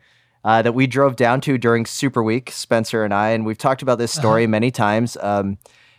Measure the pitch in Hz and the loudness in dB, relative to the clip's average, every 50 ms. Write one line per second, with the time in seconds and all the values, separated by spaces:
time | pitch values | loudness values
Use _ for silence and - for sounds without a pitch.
0 | _ _ _ _ _ _ _ _ - 107 113 113 113 120 113 127 135 131 117 131 | _ _ _ _ _ _ _ _ 0 2 2 4 4 2 2 0 0 0 2 2
1 | 139 139 127 - 127 117 123 131 - - 139 123 110 117 117 117 113 - - - | 2 2 2 2 2 2 2 0 0 -2 -2 0 2 2 2 2 0 -4 -4 -4
2 | - 135 131 123 113 107 110 127 131 - - - - - 120 113 110 - - 113 | -4 -2 0 0 0 0 0 -2 -4 -8 -12 -14 -4 0 0 0 0 0 -2 -2
3 | 107 104 101 101 107 110 113 113 110 110 110 - - 143 135 131 143 131 123 113 | 0 0 0 2 2 2 0 0 -2 -4 -4 -2 -2 -2 -2 0 0 -2 -2 0
4 | 120 113 - - - 110 110 113 117 110 110 107 113 127 123 - 113 104 104 110 | -2 -4 -4 0 2 2 2 4 2 2 2 0 0 0 0 0 0 0 2 0
5 | 120 113 - - - 101 104 101 101 98 98 - _ _ _ _ _ _ _ | 0 -2 -4 -6 -6 -4 -2 -2 -2 -4 -6 -8 _ _ _ _ _ _ _